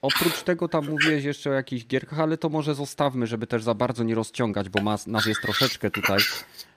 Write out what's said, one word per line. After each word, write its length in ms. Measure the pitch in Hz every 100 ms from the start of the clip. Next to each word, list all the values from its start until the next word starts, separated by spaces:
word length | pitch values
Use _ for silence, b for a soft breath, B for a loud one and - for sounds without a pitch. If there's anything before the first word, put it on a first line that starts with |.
oprócz 400 | 135 - 170 160
tego 260 | - 175 170
tam 220 | 165 143
mówiłeś 340 | 151 151 151
jeszcze 260 | 139 143 147
o 40 |
jakichś 320 | 135 131 127 117
gierkach, 320 | 131 - 151
ale 180 | 156 160
to 120 | 165
może 260 | 156 147 139
zostawmy, 520 | 143 - 143 127 117
żeby 200 | 117 113
też 160 | 120
za 100 | 110
bardzo 300 | 107 123 117
nie 120 | 117 113
rozciągać, 540 | 110 - 117 101 98
bo 120 | 104
mas-, 260 | 104 107 -
nas 180 | 110 110
jest 160 | 107
troszeczkę 500 | - 107 135 - 107
tutaj, 280 | - - 98 - - - B B